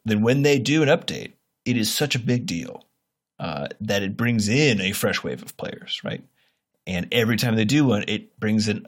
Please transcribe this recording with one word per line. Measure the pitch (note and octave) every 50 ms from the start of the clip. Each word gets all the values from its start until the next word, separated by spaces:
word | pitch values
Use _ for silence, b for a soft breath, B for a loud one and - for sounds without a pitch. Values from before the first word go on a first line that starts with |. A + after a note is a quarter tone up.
| -
Then | A2 G#2+ G#2
when | G#2+ A#2 B2+ C#3 C#3
they | D3 C#3+ C#3
do | A2+ A#2+ D3 D#3+ D3+
an | C3+
update, | D#3 - - - - - - - - _ _ _ _ _ -
it | B2 B2 B2
is | A2 - -
such | - D3+ C#3 -
a | C3
big | A2 C3 B2 B2 -
deal, | - F2+ E2+ D2 - - - - _ _ _ _ _ _ _ _ _ _ -
uh, | - E2+ D#2 D2 C#2+ - - -
that | G#2 G#2+ G#2 G2+ G2+
it | F#2+ G#2
brings | - A#2 A#2+ A#2+ A2+ G#2 G2+
in | A2+ C#3 D#3 C#3+ A2+ G2
a | F#2 F#2+ G2+
fresh | - - G#2 F2+ - -
wave | - B1+ B1+ -
of | - -
players, | - - - - - - - - - -
right? | - D3+ - - _ _ _ _ _ _ _ _ _ _ _ -
And | - F#2 F2 F2 - -
every | A#2+ A2+ G#2+ A#2+ G#2+
time | - A#2+ A2+
they | A2 A2
do | G#2+ C3+ D3+ D3
one, | B2+ G#2+ G#2 G#2 -
it | G#2+ G#2 - - _ -
brings | - G#2+ A2 A2 G#2 A2
in | G2+ F#2+ -